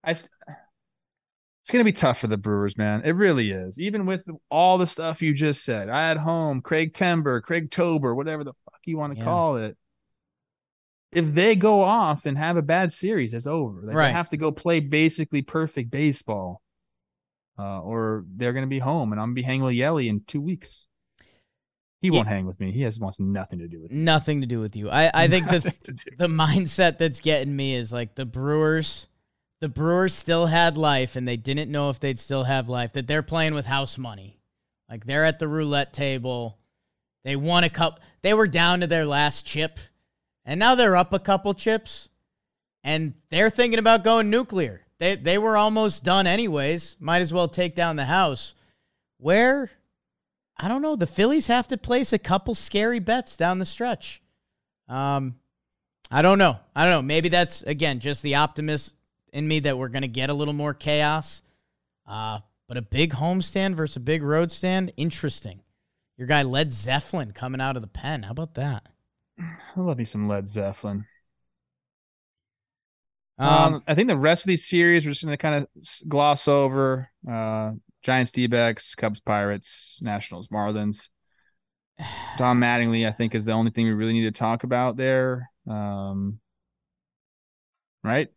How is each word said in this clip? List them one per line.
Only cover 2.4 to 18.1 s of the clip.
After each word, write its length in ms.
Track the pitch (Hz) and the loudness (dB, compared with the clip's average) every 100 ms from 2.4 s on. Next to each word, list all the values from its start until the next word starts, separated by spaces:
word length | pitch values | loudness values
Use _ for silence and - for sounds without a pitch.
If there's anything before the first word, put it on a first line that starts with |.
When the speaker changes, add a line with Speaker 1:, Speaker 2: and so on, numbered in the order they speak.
| 104 101 101 101 | 0 0 0 0
Speaker 1:
man. 240 | 107 107 | -2 0
It 80 | 151 | 0
really 380 | 175 202 143 107 | 2 4 4 0
is. 280 | 95 92 107 | -4 -8 -8
Even 260 | 190 208 185 | -6 -4 -4
with 160 | 185 180 160 _ | -4 -8 -18 _
all 260 | 151 180 185 | 2 4 4
the 80 | 175 | 2
stuff 360 | - 160 160 | -2 -6 -2
you 100 | 160 | 0
just 300 | 143 151 139 | 2 0 -2
said, 260 | - 113 98 | -4 -4 -2
at 280 | 131 160 156 | -2 0 0
home, 440 | 160 165 156 135 | 0 -2 -2 -4
Craig 320 | - 160 160 | -2 -2 -2
Tember, 480 | - 185 165 147 123 | 0 0 2 0 -2
Craig 300 | - 170 156 | -2 -4 -4
Tober, 420 | - 175 160 135 | -2 0 2 0
whatever 300 | 120 151 156 | -2 -4 -6
the 100 | 143 - - | -8 -10 -20
fuck 140 | _ - | _ -8
you 120 | 160 | -6
wanna 180 | 147 127 | -6 -6
Speaker 2:
Yeah. 80 | |
Speaker 1:
call 340 | 113 175 165 127 | -2 0 0 0
it. 180 | 107 110 _ _ _ _ _ _ _ _ _ _ _ _ _ | -4 -10 _ _ _ _ _ _ _ _ _ _ _ _ _
If 220 | 170 160 | 0 2
they 220 | 147 202 214 | 4 4 4
go 260 | 208 208 | 6 4
off 440 | 190 226 175 147 151 | 4 4 2 0 -4
and 100 | 139 | -4
have 200 | 160 170 | 0 0
a 40 | |
bad 320 | 147 170 185 | 2 0 0
series, 400 | - 185 214 117 | -2 -2 -2 -2
it's 140 | 117 131 | -4 -6
over. 340 | 160 131 92 | -4 -4 -8
Like, 140 | 104 147 | -4 2
Speaker 2:
Right. 120 | 143 | 2
Speaker 1:
they 40 | |
have 160 | 151 170 | 2 -4
to 60 | 151 | -2
go 140 | 156 | -4
play 280 | 147 175 165 | -2 0 0
basically 600 | 143 151 160 160 156 147 | 2 2 2 0 -4 -4
perfect 480 | 135 160 160 - 120 | -2 -4 -4 -4 -6
baseball, 720 | 139 151 135 - 104 92 90 _ _ _ _ _ _ _ _ _ - | 0 0 0 -6 -6 -6 -12 _ _ _ _ _ _ _ _ _ -12
uh, 220 | 101 98 | -8 -8
or 440 | 87 113 110 | -6 -4 -2